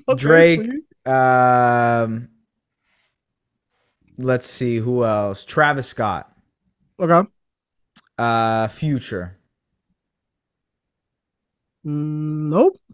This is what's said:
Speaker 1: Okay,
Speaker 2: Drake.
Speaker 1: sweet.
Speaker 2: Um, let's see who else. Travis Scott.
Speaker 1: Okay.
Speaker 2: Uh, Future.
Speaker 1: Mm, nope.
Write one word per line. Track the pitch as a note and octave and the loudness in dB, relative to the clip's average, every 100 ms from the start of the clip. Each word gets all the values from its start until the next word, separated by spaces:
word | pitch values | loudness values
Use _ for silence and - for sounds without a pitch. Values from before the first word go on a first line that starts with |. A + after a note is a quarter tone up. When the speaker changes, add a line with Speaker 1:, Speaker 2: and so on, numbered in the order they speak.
| - | -4
Speaker 1:
Okay, | F3+ | -2
Speaker 2:
Drake. | C#3 E3 E3+ E3 | 4 6 6 4
Speaker 1:
sweet. | A3+ C#4 - _ B2+ | -2 -10 -12 _ -2
Speaker 2:
Um, | C3 B2+ B2+ B2+ B2 A#2+ A#2+ A#2 A#2 A2+ A2+ A#2+ _ _ _ _ _ _ _ _ _ _ _ _ _ _ _ _ _ _ - | 2 4 4 4 4 2 2 0 0 -2 -6 -10 _ _ _ _ _ _ _ _ _ _ _ _ _ _ _ _ _ _ -8
let's | B2+ B2+ - | -2 -2 -4
see | - B2 A#2 | -6 -4 -2
who | A2+ B2 A2+ | -2 -2 0
else. | G#2 G2+ G2 - | 0 -2 -6 -6
Travis | - D3 C#3+ B2+ | 0 0 0 -6
Scott. | - A2 F2 - _ _ _ _ _ _ - | -4 -4 -4 -10 _ _ _ _ _ _ -6
Speaker 1:
Okay. | E3+ E3+ G#3 _ _ _ _ _ _ - _ - | 2 2 2 _ _ _ _ _ _ -20 _ -4
Speaker 2:
Uh, | A#2 A2+ A2+ A2 A2 | -2 0 0 -2 -4
Future. | - D#3 C3+ - G2+ F2+ F#2 _ _ _ _ _ _ _ _ _ _ _ _ _ _ _ _ _ _ _ _ _ _ _ _ D3+ | -6 -4 -4 -6 -12 -12 -16 _ _ _ _ _ _ _ _ _ _ _ _ _ _ _ _ _ _ _ _ _ _ _ _ -8
Speaker 1:
Mm, | D3 D3+ D3+ D3+ D3+ D3+ | -6 -6 -6 -6 -6 -2
nope. | E3 F4+ - _ | 2 2 0 _